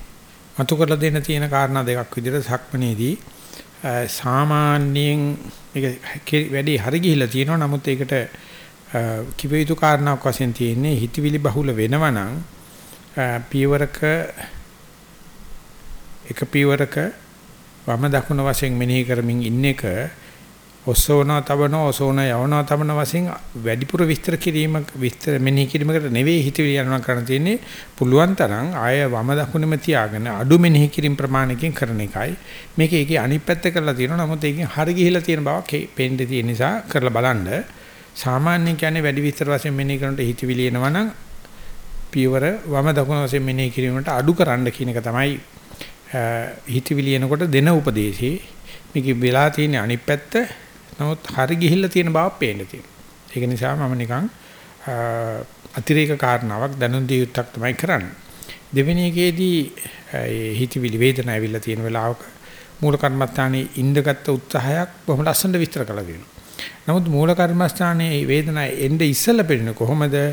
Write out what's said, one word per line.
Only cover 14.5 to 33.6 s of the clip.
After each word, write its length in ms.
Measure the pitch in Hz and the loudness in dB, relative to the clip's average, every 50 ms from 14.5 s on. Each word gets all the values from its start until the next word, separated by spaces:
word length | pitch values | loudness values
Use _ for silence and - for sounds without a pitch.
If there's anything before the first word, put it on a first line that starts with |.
| - - - - - - - - - - - - - - - - - - - - - - - - - - - - - - - - - - - | -16 -16 -18 -18 -20 -20 -20 -20 -20 -20 -20 -20 -20 -20 -20 -20 -20 -20 -16 -16 -16 -16 -16 -20 -20 -20 -16 -14 -14 -14 -14 -16 -18 -16 -12
එක 140 | - - - - | -10 -8 -6 -6
පියවරක 500 | - - 143 143 143 139 135 143 135 - 147 160 214 - - - - - - - - - - - - - - - | -2 0 2 4 4 2 2 0 -2 -2 -4 -4 -4 -6 -10 -20 -20 -20 -20 -20 -20 -20 -20 -20 -20 -20 -12 -4
වම 240 | 127 117 120 139 143 | -4 -2 0 2 2
දකුණ 320 | 139 135 - - 151 139 135 | 2 0 0 0 0 0 2
වශයෙන් 300 | 139 127 - 143 131 123 | 0 0 0 0 0 0
මෙනෙහි 320 | 123 123 123 127 131 123 | 0 0 2 2 2 2
කරමින් 380 | 123 123 120 120 120 120 120 120 | 0 0 0 0 0 0 0 0
ඉන්න 220 | 110 117 127 135 | 0 0 2 2
එක 180 | 139 131 - - 98 90 110 143 165 - - - - - - - - - - - - - - - | 2 0 0 -2 -4 -2 -2 -4 -8 -10 -14 -20 -20 -20 -20 -20 -20 -20 -20 -20 -20 -20 -8 -2
ඔසවනවා, 560 | 131 113 - - - 147 143 139 143 151 147 | 0 0 2 2 4 4 4 4 4 2 0
තබනවා, 460 | 139 - 143 143 147 139 151 160 156 | 0 0 2 2 2 2 2 2 0
ඔසවනවා, 380 | 139 127 - 139 135 135 139 135 | 0 0 0 0 0 2 2 2
යවනවා, 360 | 127 117 120 127 143 147 147 143 | 2 0 0 0 2 2 0 2
තබන 280 | 143 147 147 151 151 151 | 0 0 0 0 0 0
වශයෙන් 320 | 147 143 - - 175 180 175 - - - - - | 0 -2 0 0 -2 -2 -2 -6 -8 -12 -12 -12
වැඩිපුර 500 | 120 113 113 113 123 135 - - 170 170 | -6 -2 -2 -2 -2 -2 -2 0 2 2
විස්තර 320 | 160 151 - - 185 170 | 2 2 0 0 -4 -4
කිරීම, 380 | 170 - 175 151 156 156 156 156 156 147 - - | -2 -2 -2 0 0 0 0 0 -2 -4 -6 -6
විස්තර 460 | 135 127 120 - - - 151 143 131 | -4 -4 -4 -4 -4 -4 -2 0 2
මෙනෙහි 280 | 131 135 139 139 139 | 2 2 4 2 2
කිරීමකට 440 | 135 - 151 143 156 160 160 147 135 | 2 0 0 0 2 2 0 0 0
නෙවෙයි 320 | 117 120 135 156 170 165 135 | 2 2 4 4 4 4 2
හිතවිලි 340 | 139 135 - 151 143 139 | 2 0 2 2 2 2
යනවා 220 | 139 127 131 131 131 | 0 0 0 0 -2
කරන්න 260 | 113 131 123 120 117 | 0 -2 -2 -2 0
තියෙන්නේ. 340 | 127 131 139 160 190 226 247 - - - - - - - | 0 0 0 2 0 0 -2 -4 -12 -16 -16 -18 -14 -4
පුළුවන් 420 | - 131 123 131 151 170 185 190 | 0 2 4 6 6 6 6 4
තරම් 360 | - 151 101 101 110 135 175 180 | 2 2 2 2 0 -2 -2 -2
ආය 300 | 131 113 120 131 143 143 | 0 0 2 2 2 2
වම 260 | 127 120 110 117 131 143 | 0 0 0 0 0 0
දකුණෙම 440 | 147 143 143 - 160 156 156 156 135 | 0 0 -2 -2 0 0 0 0 0
තියාගෙන 480 | - 165 151 120 107 107 110 107 113 | 0 2 2 2 2 0 -2 -4 -4
අඩු 300 | 120 107 98 123 135 165 | -4 -2 -2 4 6 8
මෙනෙහි 300 | 175 175 170 156 147 147 143 | 8 8 8 8 8 6 6
කිරීම 260 | - 160 147 143 143 | 2 0 0 0 0
ප්‍රමාණයකින් 580 | 139 139 131 135 135 131 127 123 120 156 165 - | 0 0 0 2 2 2 0 0 -2 -2 -4 -2
කරන 260 | - 139 117 113 107 | -2 -2 -2 0 -2
එකයි. 340 | 104 98 - 92 117 156 180 - - - - - - - - | -2 -2 -4 -4 -4 -4 -6 -8 -10 -16 -18 -18 -16 -6 0
මේක 200 | 160 160 151 175 | 2 2 4 4
ඒකේ 260 | 156 143 143 160 135 | 2 2 2 2 2
අනිත් 260 | 110 131 147 151 - | 2 2 0 0 0
පැත්ත 180 | - 175 165 | 0 -2 0